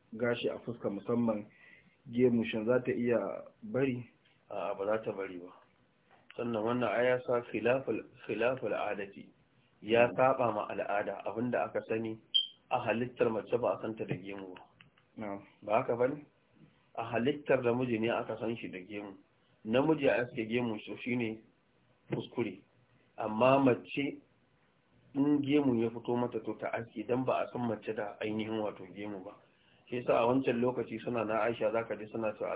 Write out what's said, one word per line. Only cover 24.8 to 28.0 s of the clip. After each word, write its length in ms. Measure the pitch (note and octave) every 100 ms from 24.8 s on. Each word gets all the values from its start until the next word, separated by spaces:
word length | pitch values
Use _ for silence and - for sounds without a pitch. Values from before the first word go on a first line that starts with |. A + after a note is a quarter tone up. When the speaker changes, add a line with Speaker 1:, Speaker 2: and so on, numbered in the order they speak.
| _ _ _
Speaker 2:
in 280 | C#3 C#3+ D3
gemu 320 | C3 D3 C3+ A#2
ya 80 | A2+
fito 260 | A#2 - A#2+
mata 240 | A#2+ A2
to 140 | A2 G#2+
ta 120 | G#2+
aske 340 | A2+ A#2 A2 G#2
dan 180 | B2
ba 180 | B2+ G2+
a 40 | G2
san 140 | B2+ A#2
mace 240 | G#2+ -
da 220 | G#2+